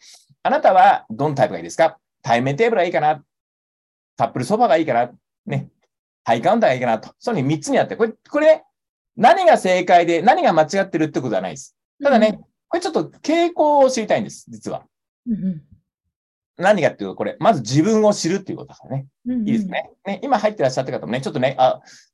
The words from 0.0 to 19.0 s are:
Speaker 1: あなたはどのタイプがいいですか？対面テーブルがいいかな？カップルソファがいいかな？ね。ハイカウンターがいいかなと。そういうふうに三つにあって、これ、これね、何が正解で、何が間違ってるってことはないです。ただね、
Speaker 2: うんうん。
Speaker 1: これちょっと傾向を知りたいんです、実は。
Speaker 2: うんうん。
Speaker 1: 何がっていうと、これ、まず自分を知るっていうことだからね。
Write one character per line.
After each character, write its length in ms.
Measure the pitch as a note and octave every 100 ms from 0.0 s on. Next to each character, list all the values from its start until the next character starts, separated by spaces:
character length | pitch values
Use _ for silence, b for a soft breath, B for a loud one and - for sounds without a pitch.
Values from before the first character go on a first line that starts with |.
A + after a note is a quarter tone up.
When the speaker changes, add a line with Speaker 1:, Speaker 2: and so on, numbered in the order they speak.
| b b b _
Speaker 1:
あ 60 | F3+
な 100 | C#4+
た 140 | D4+
は 320 | F#3 G3 E3+ -
ど 180 | A2 D3
の 60 | C#3
タ 100 | G#2
イ 20 |
プ 20 |
が 80 | F2
い 20 |
い 20 |
で 60 | E2+
す 80 | -
か？ 220 | E3 - _ _
対 180 | C3 A#2
面 140 | C3 C#3+
テ 100 | A#3
ー 40 |
ブ 40 | A3
ル 40 |
が 60 | F3
い 40 |
い 20 |
か 80 | E3+
な？ 240 | D3+ D#3 _ _ _ _ _ _ _ _ _ _
カ 80 | A#2+
ッ 60 |
プ 80 | -
ル 60 | C3
ソ 120 | G#3+
フ 60 |
ァ 40 | A#3+
が 100 | E3
い 40 |
い 40 | D#3
か 60 | A#2
な？ 160 | A#2+ - _ _ -
ね。 240 | C#3 - _ _ _ _ _
ハ 100 | -
イ 80 | A#2
カ 100 | E3
ウ 40 | A3+
ン 20 |
タ 60 | G3+
ー 40 |
が 20 |
い 40 | B2+
い 20 |
か 60 | B2
な 100 | A2
と。 160 | - _
そ 120 | -
う 60 | G#3
い 40 |
う 20 |
ふ 20 | C3+
う 20 |
に 80 | D#3
三 40 |
つ 60 | G3
に 100 | A#3+
あ 60 |
っ 40 | -
て、 80 | F#3+
こ 120 | A3+
れ、 60 | - _
こ 120 | D4
れ 80 | D4+
ね、 160 | - _ _ _ _ _ -
何 300 | A3+ F#4 F4
が 140 | B3
正 240 | F#3 F#3
解 240 | F3+ F3+ E3+
で、 160 | E3+
何 180 | G3 D#4+
が 100 | C#4
間 120 | E3
違 20 | D3+ G3
っ 40 | G3
て 100 | -
る 60 |
っ 60 | D3+
て 120 | D3
こ 80 | C3
と 60 | G2+
は 60 |
な 80 | F#2
い 20 |
で 60 | D#2
す。 180 | - _ _ _
た 80 | C#4+
だ 80 | A#3+
ね、 100 | G#3+
Speaker 2:
う 20 |
ん 40 | G3+
う 0 |
ん。 20 |
Speaker 1:
こ 60 | - _ _ F4
れ 20 |
ち 60 | F#4
ょ 20 |
っ 20 |
と 120 | D#4+
傾 500 | D3+ _ - E4 E4+
向 280 | E4+ D4+ D4
を 80 | C4
知 100 | B3+
り 60 | G#3+
た 100 | D#3
い 40 |
ん 20 |
で 80 | G2+
す、 140 | - -
実 220 | A2 G#2
は。 120 | E2 - _ _ _ B3
Speaker 2:
う 20 |
ん 40 |
う 20 | G3+ F#3+
ん。 140 | D#3+ _ _ _ _ _ _ _ _ _ -
Speaker 1:
何 240 | F3+ G#3
が 80 | C3
っ 60 | -
て 80 |
い 20 | G2+
う 60 |
と、 40 | E2+
こ 80 |
れ、 140 | G2+ -
ま 140 | F3
ず 80 | D#3
自 220 | G#2+ C#3
分 200 | F3+ A3
を 80 | G#3+
知 160 | G3+ E3
る 80 | G3
っ 20 |
て 120 | F#3+
い 40 | B2+
う 20 |
こ 60 |
と 60 | C#3+
だ 60 | -
か 120 | -
ら 100 |
ね。 80 | C3+